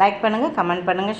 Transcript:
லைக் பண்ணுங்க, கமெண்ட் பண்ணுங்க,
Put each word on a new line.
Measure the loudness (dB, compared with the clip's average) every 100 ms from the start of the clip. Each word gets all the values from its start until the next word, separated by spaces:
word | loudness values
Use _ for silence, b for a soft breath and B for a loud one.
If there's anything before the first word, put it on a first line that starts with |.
லைக் | 2 2
பண்ணுங்க, | 0 0 -2 0
கமெண்ட் | -2 -2
பண்ணுங்க, | 0 -2 -2 -2